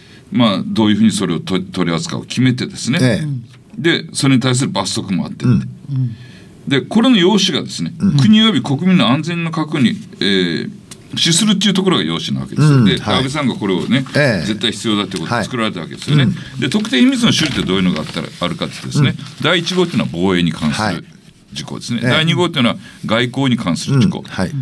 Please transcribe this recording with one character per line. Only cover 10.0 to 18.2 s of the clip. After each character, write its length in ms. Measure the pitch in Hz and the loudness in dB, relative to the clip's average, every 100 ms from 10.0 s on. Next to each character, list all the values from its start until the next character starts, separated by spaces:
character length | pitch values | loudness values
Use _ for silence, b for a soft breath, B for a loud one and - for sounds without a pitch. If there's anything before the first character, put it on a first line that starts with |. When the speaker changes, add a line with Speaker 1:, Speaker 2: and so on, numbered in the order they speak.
| - - | -8 -4
Speaker 1:
え 40 | |
ー、 460 | 95 98 87 80 - - - - - - | 0 2 0 -2 -6 -10 -18 -20 -12 -4
資 160 | - | 0
す 140 | 165 214 | 2 2
る 80 | |
っ 20 | 185 | 2
て 120 | 202 | 2
い 20 | |
う 40 | |
と 100 | 185 | 2
こ 80 | 190 | 2
ろ 60 | 147 | 0
が 60 | |
要 120 | 80 85 | 0 -4
旨 180 | - | -4
な 80 | 67 | -6
わ 60 | 69 | -4
け 80 | - | 2
で 60 | |
す 80 | 151 | 4
よ。 80 | 139 | 6
Speaker 2:
う 20 | |
ん。 40 | 107 | 4
Speaker 1:
で、 140 | - | 2
Speaker 2:
は 140 | - | 0
い。 20 | 101 | -2
Speaker 1:
安 40 | |
倍 100 | 131 | 0
さ 100 | 151 | -2
ん 40 | 135 | -2
が 80 | 90 | -2
こ 120 | 101 | -2
れ 60 | |
を 140 | 90 - | -2 0
ね、 160 | 127 131 135 | 0 0 0
Speaker 2:
え 260 | 143 101 | 2 2
え。 20 | 85 | -2
Speaker 1:
絶 140 | 107 | -2
対 140 | 117 | -4
必 140 | 110 113 | -4 -2
要 80 | 104 | -2
だ 60 | |
っ 40 | 95 | -2
て 100 | 92 | -4
こ 80 | 82 | -4
と 80 | |
で 100 | 120 | -4
作 120 | 87 123 | -4 -4
ら 80 | 110 | -4
れ 60 | |
た 80 | 87 | -4
わ 80 | 76 | -10
け 80 | 67 | -12
で 60 | |
す 80 | - | 0
よ 80 | 147 | 4
ね。 80 | 120 | 4
Speaker 2:
は 40 | |
い。 40 | |
う 240 | - - 135 | 0 -8 -6
ん。 20 | |
Speaker 1:
で、 80 | 135 | -2
特 200 | 214 214 | -2 0
定 100 | 254 | 2
秘 60 | 247 | 4
密 180 | 269 | 4
の 80 | 233 | 2
種 180 | - 156 | 2 0
類 80 | 120 | -2
っ 20 | |
て 40 | 73 | 0
ど 100 | 95 | 0
う 20 | |
い 20 | |
う 40 | |
の 100 | 90 | 2
が 80 | 78 | 0
あ 20 | |
っ 20 | 73 | -4
た 140 | 85 | -8